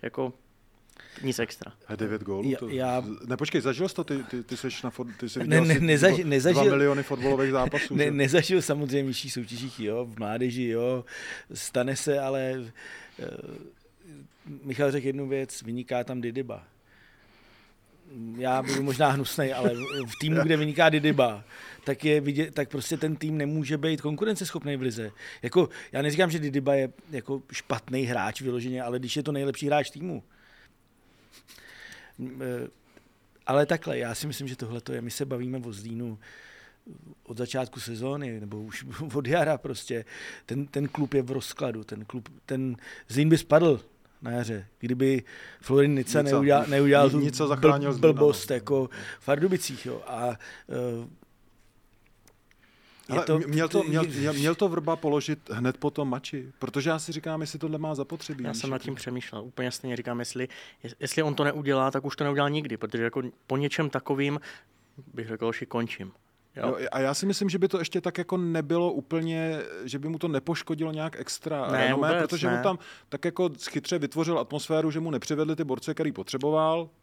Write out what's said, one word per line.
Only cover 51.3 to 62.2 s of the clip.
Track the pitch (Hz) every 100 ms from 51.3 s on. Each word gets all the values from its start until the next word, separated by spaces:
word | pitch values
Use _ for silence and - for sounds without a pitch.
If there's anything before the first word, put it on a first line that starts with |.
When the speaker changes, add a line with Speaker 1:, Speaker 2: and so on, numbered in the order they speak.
| _ _ _ _ _ _ _ _ _ _ _ _ _ _ _ _ _ -
Speaker 3:
je | 135
Speaker 2:
Ale |
Speaker 3:
to | 185 160
Speaker 2:
mě-, | 147
měl | 151 160
to, | 175
Speaker 3:
to | 160
Speaker 2:
měl, | 151
Speaker 3:
je | 160 139
Speaker 2:
měl, | 143
měl | 143 147
to | 165 196
Vrba | 165 156 160
položit | 156 147 139 151 -
hned | 107 123 123
po | 147
tom | 143 143
mači? | 127 - 139 131 -
Protože | - 143 139
já | 160
si | 156
říkám, | 156 160 160
jestli | 156 151
tohle | 160 156
má | 156
zapotřebí, | 143 135 165 - 143
Speaker 1:
Já | 120
Speaker 2:
víš, | 113
Speaker 1:
jsem | 135
nad |
Speaker 2:
jako. | 131
Speaker 1:
tím | -
přemýšlel, | 107 - 123 - 110
úplně | 117 - 127
stejně | - 131 120
říkám, | 123 120
jestli, | 120 123 127 - - -
jest-, | 120 -
jestli | 139 -
on | 156
to | 147
neudělá, | 143 143 139 135 131
tak | 135
už | 139
to | -